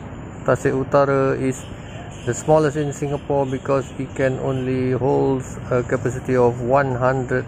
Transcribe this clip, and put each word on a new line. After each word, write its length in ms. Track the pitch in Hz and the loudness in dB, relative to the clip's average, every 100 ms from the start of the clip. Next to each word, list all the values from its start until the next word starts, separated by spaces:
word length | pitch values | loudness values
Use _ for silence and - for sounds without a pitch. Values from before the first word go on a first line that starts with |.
| - - - - - | 0 -12 -14 -6 0
Tasik 240 | 127 147 | 2 2
Utara 640 | 131 131 143 139 139 135 127 | 0 2 4 4 4 2 0
is 220 | 131 131 - - - - - - - | -2 -4 -8 -14 -14 -14 -14 -8 -4
the 80 | |
smallest 440 | 120 - 156 156 147 | -2 4 4 4 0
in 160 | 143 | -4
Singapore 520 | 135 143 143 - 143 135 | -4 -4 -4 -2 0 0
because 460 | 131 - 139 127 - | -2 0 0 -2 -6
it 80 | 131 - | -8 0
can 240 | 135 131 | 0 0
only 520 | 135 131 127 131 127 | -2 -2 -2 0 0
holds 680 | 127 127 143 139 131 123 - 123 | 0 2 2 2 0 -4 -10 -2
a 140 | 123 | -2
capacity 540 | 123 127 127 123 - 127 | 0 -2 -2 -4 0 4
of 240 | 120 120 | 4 4
one 340 | 120 135 135 123 | 2 2 2 2
hundred 480 | 127 131 127 131 | 2 2 0 -2